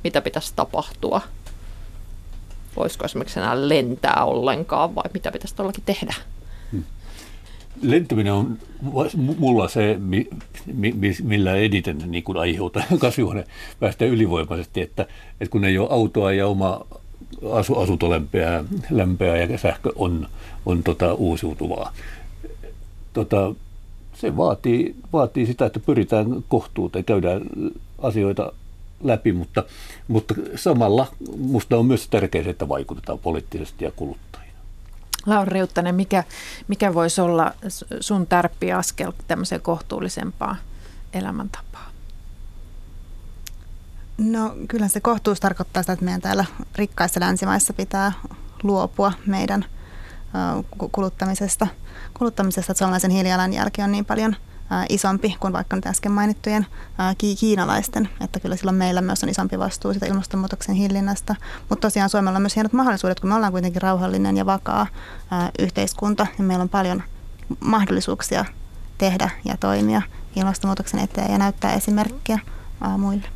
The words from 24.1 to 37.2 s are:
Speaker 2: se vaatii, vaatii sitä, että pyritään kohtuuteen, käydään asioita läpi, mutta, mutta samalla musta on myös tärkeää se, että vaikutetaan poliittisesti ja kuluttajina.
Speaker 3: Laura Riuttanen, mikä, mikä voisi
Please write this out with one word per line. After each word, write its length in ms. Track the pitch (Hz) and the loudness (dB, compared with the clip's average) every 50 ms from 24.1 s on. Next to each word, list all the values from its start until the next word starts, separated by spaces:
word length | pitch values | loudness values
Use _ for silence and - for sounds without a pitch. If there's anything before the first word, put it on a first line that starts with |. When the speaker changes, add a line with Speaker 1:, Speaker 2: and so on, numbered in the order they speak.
| - | -10
Speaker 2:
se 240 | - - 220 143 | -4 -2 -2 2
vaatii, 580 | - 87 151 107 - - 127 117 123 - - - - - - - | 4 4 4 2 2 2 4 4 4 2 0 -4 -10 -8 0 2
vaatii 320 | 156 151 147 - 139 120 | 4 4 4 2 0 0
sitä, 200 | 110 123 - 135 | 0 2 2 2
että 140 | 107 - 113 | 0 0 0
pyritään 640 | - - 147 117 98 - 117 107 107 113 127 - 120 | 2 4 4 4 4 4 4 2 4 2 -2 -4 0
kohtuuteen, 580 | - - 107 - - - - 92 90 - 90 90 | 2 2 2 2 -2 -4 -4 -4 -2 -2 -4 0
käydään 360 | - 110 98 85 87 90 101 - - - - 104 - - - - - - - | 2 2 4 4 2 0 0 -4 -6 -6 -4 -4 -4 -4 -8 -16 -16 -10 -4
asioita 500 | - 127 101 107 98 98 98 104 82 - - - - - - - - - - - - | -2 0 2 2 2 2 2 0 -2 -4 -6 -12 -16 -18 -16 -16 -16 -18 -14 -4 2
läpi, 280 | 135 113 107 - 117 90 | 2 2 4 4 2 2
mutta, 300 | 87 82 - - - - - - - - - - - - | 2 -2 -2 -2 -4 -4 -4 -14 -16 -16 -16 -16 -14 -4
mutta 280 | - 113 110 - - 104 - - - - | 2 2 2 2 2 -2 -2 -2 -6 -8
samalla 520 | 127 - 185 151 120 113 101 104 120 - - - - - - - | -2 2 4 4 6 6 6 6 4 4 2 -4 -14 -12 -12 -8
musta 400 | - 135 131 135 107 - - 120 | -4 -2 2 2 0 2 4 4
on 80 | 117 117 | 6 6
myös 220 | 127 127 104 - | 6 4 4 2
tärkeää 360 | - - 104 95 90 - 85 80 | 2 2 2 2 2 0 0 0
se, 60 | 90 | -2
että 200 | 85 - 82 71 | -4 -4 -2 -2
vaikutetaan 500 | 69 69 69 - - 71 - - - - | -2 -2 -2 -6 -8 -10 -6 -8 -8 -4
poliittisesti 640 | - 85 80 76 - - - - 80 - - - 82 | -2 -2 -2 -2 -4 -6 -8 -8 -8 -8 -8 -6 -6
ja 60 | 76 | -6
kuluttajina. 600 | - - 82 69 69 - - - - - - - - - - - - - - - - - - - - - - | -6 -6 -8 -8 -8 -12 -16 -18 -18 -18 -18 -18 -18 -18 -16 -16 -16 -16 -18 -18 -18 -18 -12 -12 -12 -4 0
Speaker 3:
Laura 240 | 208 214 208 196 185 | 2 4 4 4 2
Riuttanen, 460 | 185 190 185 180 - - 175 180 180 | 2 2 0 2 0 0 2 2 2
mikä, 280 | 185 196 190 202 185 165 - - - - - - - - | 2 2 4 2 2 2 0 -10 -14 -14 -14 -14 -12 -4
mikä 260 | - 202 - 214 196 170 | -4 0 2 2 2 4
voisi 280 | 170 165 170 - 196 | 4 2 4 4 4